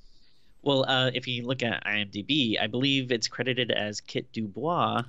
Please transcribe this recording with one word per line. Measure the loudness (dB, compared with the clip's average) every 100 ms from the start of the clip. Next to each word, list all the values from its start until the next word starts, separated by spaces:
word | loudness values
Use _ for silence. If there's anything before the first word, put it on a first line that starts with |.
| -20 -20 -20 -20 -20 -4
Well, | 2 2 4
uh, | 4 2
if | 0 -4
you | -6
look | -4 -2
at | 0 0
I | -2 -2
M | -2
D | -6
B, | 0 2 2 2
I | 0
believe | 0 2 2 2
it's | 0 -2
credited | -2 -2 0 0
as | 0 -2 -6
Kit | -6 -6 -6
Dubois, | -6 -6 -4 -2 2 2 2